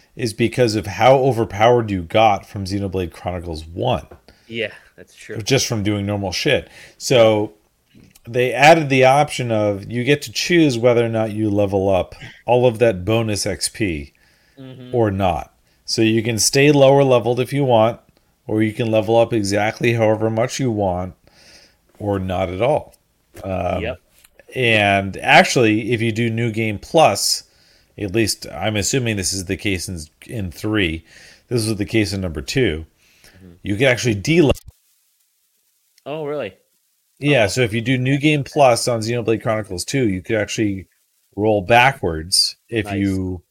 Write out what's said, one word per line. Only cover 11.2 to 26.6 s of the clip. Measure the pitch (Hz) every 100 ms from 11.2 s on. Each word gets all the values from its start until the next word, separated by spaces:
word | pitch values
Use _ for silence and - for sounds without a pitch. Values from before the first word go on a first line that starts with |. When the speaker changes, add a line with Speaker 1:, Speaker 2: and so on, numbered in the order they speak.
| 110
Speaker 1:
you | 104 107
level | 101 101 98 98
up | 92 - - - - -
all | 123 123
of | 110
that | 117 92
bonus | 90 113 110 101 104
X | 92 -
P | - 101 78 71 _ _ _ _ -
Speaker 2:
Mm-hmm. | 131 127 127
Speaker 1:
or | 123 107
not. | 98 92 76 - _ _ _
So | - -
you | 113 113
can | 110 110
stay | - 139 147
lower | 147 135 139
leveled | 139 120 113 123
if | 120
you | 139
want, | 135 113 113 101 _ _ _ _ -
or | 110
you | 110
can | 107 113
level | 110 104 117
up | 113
exactly | 117 98 101 107 - 120
however | 117 110 110 113
much | 113 127 -
you | 131
want, | 104 95 90 92 - _ _ - - _ _ _ -
or | 104 98
not | 92 90 92
at | 92
all. | 123 147 - _ _ _ _ -
Um, | 95 92 90 90
Speaker 2:
Yep. | 85 - _ _ _ _ _
Speaker 1:
and | - 120 110 101 98 98 -
actually, | 127 156 185 147 113 107 123
if | 117
you | 117
do | 107 117
New | 113 120
Game | 107